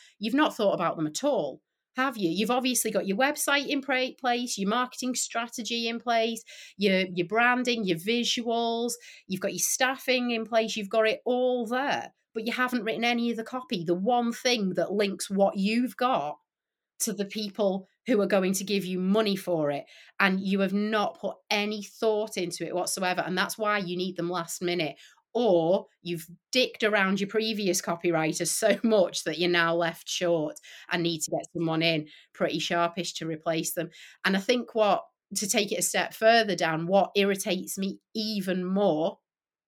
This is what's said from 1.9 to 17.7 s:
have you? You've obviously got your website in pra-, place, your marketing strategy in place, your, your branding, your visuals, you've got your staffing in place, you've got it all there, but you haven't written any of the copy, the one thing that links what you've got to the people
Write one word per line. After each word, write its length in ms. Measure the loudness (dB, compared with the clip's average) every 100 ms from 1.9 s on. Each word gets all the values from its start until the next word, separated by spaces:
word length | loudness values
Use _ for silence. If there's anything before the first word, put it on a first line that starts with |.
| -4
have 200 | -2 0
you? 120 | -2
You've 220 | 0 0
obviously 400 | 0 0 0 0
got 160 | -2 -2
your 100 | 0
website 520 | 0 0 0 0 0
in 140 | -4
pra-, 340 | -2 -2 -2 -4
place, 400 | -2 -2 -2 -2
your 100 | 0
marketing 460 | 0 -2 -4 -6
strategy 720 | -4 -4 -4 -6 -8 -6 -4 -2
in 140 | -4
place, 420 | 0 0 0 -2 -10 -20 -16 0
your, 280 | 2 4 2
your 140 | -2 0
branding, 560 | 2 4 4 2 0
your 140 | 0 -2
visuals, 960 | 0 0 0 -2 -2 -2 0 -2 -2 -6 -12 -18 -8
you've 140 | -4
got 120 | -4
your 80 | -2
staffing 720 | -2 2 0 0 0 0 0
in 120 | -2
place, 320 | 0 0 0 -2
you've 140 | -2
got 160 | 2 2
it 140 | 2
all 420 | 0 0 2 0 0
there, 460 | -2 0 -2 -4 _ _
but 120 | -8 -4
you 60 |
haven't 300 | -2 0 -2
written 220 | -2 -2
any 260 | 0 2 0
of 60 | -2
the 80 |
copy, 400 | -4 -8 -6 -4
the 100 | 0
one 380 | 0 2 2 0
thing 420 | 0 0 0 0
that 180 | 0 -2
links 380 | 0 -2 -2 -4
what 260 | 2 2 2
you've 400 | 0 0 -2 0
got 420 | 0 0 -2 -8 _ _ _ _ _ -6
to 120 | -4
the 120 | -4
people 640 | -6 -6 -6 0 0